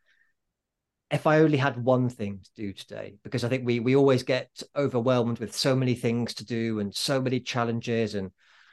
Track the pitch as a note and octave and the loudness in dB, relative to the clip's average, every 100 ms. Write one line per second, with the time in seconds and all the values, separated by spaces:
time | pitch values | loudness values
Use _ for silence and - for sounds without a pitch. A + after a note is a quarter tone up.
0 | _ _ _ _ _ _ _ _ _ _ | _ _ _ _ _ _ _ _ _ _
1 | - D3 D#3+ D#3 D#3+ D3 C#3 A#2+ A#2+ B2+ | -4 0 4 6 6 4 0 0 2 2
2 | B2 A#2+ G2+ G2 F2+ - G#2 F#2+ - G#2+ | 2 -2 -8 -8 -14 -12 -10 -10 -14 -12
3 | G2+ G2+ A2 A#2+ A#2+ C3 B2 A#2+ A#2 C3+ | -12 -14 -8 -4 -2 -2 0 0 4 6
4 | C#3 B2+ - B2+ - - - C#3+ C#3 B2 | 6 4 2 -2 -4 -14 -10 -4 -2 0
5 | A#2+ B2 A#2 A2+ G#2+ - C#3 C3 B2+ A#2+ | 2 2 2 -2 -6 -2 0 2 0 0
6 | A#2+ A#2 A#2 - G#2 A#2 A2+ A2 G2+ - | -2 -2 -4 -8 -8 -4 -4 -4 -4 -4
7 | - C3+ B2+ B2+ B2+ B2+ A#2 A#2 A#2+ A2+ | -2 -2 0 -2 -2 -4 -2 -4 -2 -2
8 | A2 G#2 F#2+ - _ _ _ | -2 -4 -8 -12 _ _ _